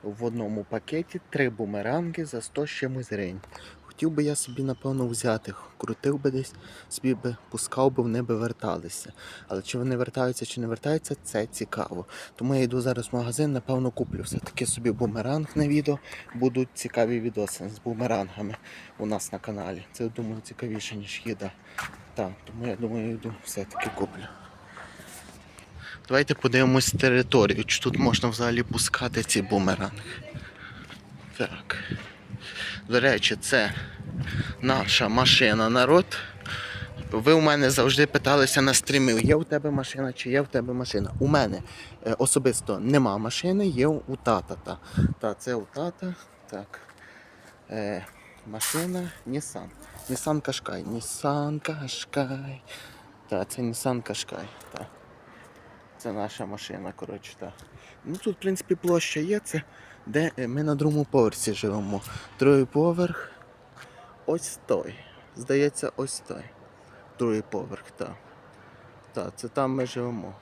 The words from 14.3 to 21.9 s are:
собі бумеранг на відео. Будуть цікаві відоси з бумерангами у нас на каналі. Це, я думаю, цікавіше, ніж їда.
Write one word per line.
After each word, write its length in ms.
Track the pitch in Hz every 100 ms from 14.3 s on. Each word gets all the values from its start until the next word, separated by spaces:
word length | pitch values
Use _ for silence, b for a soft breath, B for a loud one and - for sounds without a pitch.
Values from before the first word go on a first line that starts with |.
| - - - 123
собі 260 | - 120
бумеранг 560 | 110 120 110 110 147 151 151
на 120 | 147
відео. 320 | 147 147 143 B B B
Будуть 360 | 120 127 123 123
цікаві 460 | - 120 - 113 120
відоси 500 | 113 107 101 - 90
з 100 | 110
бумерангами 760 | - 110 120 110 98 95 104 110 B B B -
у 80 | 107
нас 260 | 104 -
на 80 | 98
каналі. 460 | - 104 90 101 -
Це, 120 | -
я 60 | 117
думаю, 320 | 113 113 110
цікавіше, 540 | - - 123 107 - 107
ніж 260 | 101 - 117
їда. 260 | 104 98 - B B B